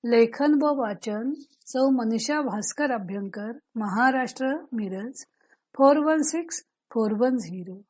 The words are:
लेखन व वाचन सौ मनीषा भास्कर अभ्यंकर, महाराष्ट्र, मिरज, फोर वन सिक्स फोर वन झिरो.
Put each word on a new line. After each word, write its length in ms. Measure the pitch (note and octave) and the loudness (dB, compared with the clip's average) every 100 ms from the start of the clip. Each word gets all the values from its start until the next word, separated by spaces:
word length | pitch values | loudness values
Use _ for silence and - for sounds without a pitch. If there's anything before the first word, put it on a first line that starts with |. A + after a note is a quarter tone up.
| A#3+ | 4
लेखन 480 | A#3 A3+ - D4 | 4 4 4 2
व 140 | D4 D4+ | 4 4
वाचन 640 | C#4 A3+ G3+ - G#3 B3 D4+ - _ - | 0 -2 -4 -6 -4 -4 -6 -12 _ -8
सौ 220 | B3+ C4+ | 0 2
मनीषा 520 | C4 A3+ A3+ A3+ D4+ | 4 2 0 0 -2
भास्कर 500 | C4+ G3+ - - D4 | -2 -4 -6 -2 -2
अभ्यंकर, 600 | A#3+ F#3 G3+ G3 G3+ G#3+ B3 _ A3+ | -2 -4 -8 -8 -8 -10 -12 _ -6
महाराष्ट्र, 680 | G#3 G3 B3+ C4 B3+ - C4 D4+ - | -2 2 2 2 -4 -4 -4 -4 -6
मिरज, 540 | A3+ G3+ F#3+ A3 - - _ _ _ _ - | -6 -4 -6 -10 -12 -20 _ _ _ _ 4
फोर 200 | C4+ D4 | 6 6
वन 240 | D4+ D#4 | 4 2
सिक्स 420 | D4 D#4+ E4 - _ _ _ | 0 -2 -6 -12 _ _ _
फोर 200 | A#3 G#3+ | -2 0
वन 240 | G#3 B3+ B3+ | 2 0 0
झिरो. 440 | F3 F#3 F3+ F#3+ | -4 -10 -12 -14